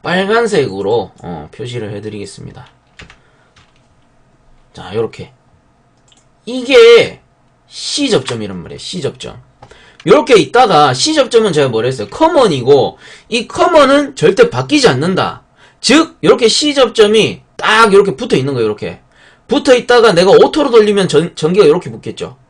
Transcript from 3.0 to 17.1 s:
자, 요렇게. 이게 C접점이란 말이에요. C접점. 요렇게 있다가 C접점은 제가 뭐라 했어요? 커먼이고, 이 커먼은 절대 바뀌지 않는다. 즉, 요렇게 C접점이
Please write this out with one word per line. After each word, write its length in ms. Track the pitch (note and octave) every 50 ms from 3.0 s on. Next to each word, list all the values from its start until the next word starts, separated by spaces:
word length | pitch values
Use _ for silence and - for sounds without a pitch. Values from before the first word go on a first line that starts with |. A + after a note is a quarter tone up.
| - _ - _ _ _ _ _ _ _ _ _ _ _ _ _ _ _ _ _ _ _ _ _ _ _ _ _ _ _ _ _ _ _ _
자, 220 | - F2 - G2
요렇게. 380 | A2+ A2+ G#2+ - - F2 - _ _ _ _ _ _ _ _ _ _ _ _ _ _ _ _ _ _ _ _ _ _ _
이게 760 | G#3+ B3 C4 A#3+ B3+ C#4 A#3+ A3+ A#3 A#3+ A3 C3+ F2 - - _ _ _ _ _ _ _ _ _
C접점이란 920 | _ - - - - - - C#4+ B3+ G3+ D3 B2+ - A#2+ A2+ G#2+ G2 F#2+
말이에요. 220 | F2+ D#2+ C#2+ C#2+ C#2+
C접점. 640 | - - - F3+ C3+ B2 - - - A#1 - A#2+ - _ _ _ - _ - - - - _ _ -
요렇게 320 | D#3 A3 D4 - - B3 G3
있다가 540 | D3 - - A#3 B3+ G3+ F3+ D3 D3 - B2+
C접점은 600 | - - D#4 D#4 D4+ B3+ A3+ - A3 A3 G3+ -
제가 160 | D3+ C#3 C3
뭐라 160 | A2 A2 A2+
했어요? 200 | B2+ C3 G#2+ G#2 -
커먼이고, 880 | - - D#4 E4 F4 C#4+ B3+ G3+ D3 B2+ A2+ B2+ C#3+ C3+ A2+ F2 - _ - - - - _ _
이 180 | G#3+ A#3+ G#3+
커먼은 680 | - - - E4+ F4+ F4 D#4 C#4 C4 C#4 D4 D4 C4+ -
절대 340 | - - - F#4+ - - -
바뀌지 380 | - B2+ C3 C3+ C#4+ D4+ B3+
않는다. 560 | F#3+ C3 B2 D3+ F3+ F#3+ D#3 A2+ F2 - - _ _ _ _ _ _ _ _
즉, 380 | - - B3+ D#4+ D#4+ - - _ -
요렇게 240 | E3+ - - B3
C접점이 960 | A3 - - D4+ D4 C#4 C#4 B3+ - - - G#3+ G#3